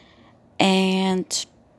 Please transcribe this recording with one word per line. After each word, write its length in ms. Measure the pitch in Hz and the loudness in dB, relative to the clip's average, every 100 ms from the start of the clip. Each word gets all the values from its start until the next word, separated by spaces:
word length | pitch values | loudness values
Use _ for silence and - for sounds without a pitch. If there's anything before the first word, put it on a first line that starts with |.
| - _ - _ _ - | -20 _ -20 _ _ -2
and 880 | 190 190 190 190 190 185 - - - _ _ | 2 2 2 0 0 -2 -4 -8 -8 _ _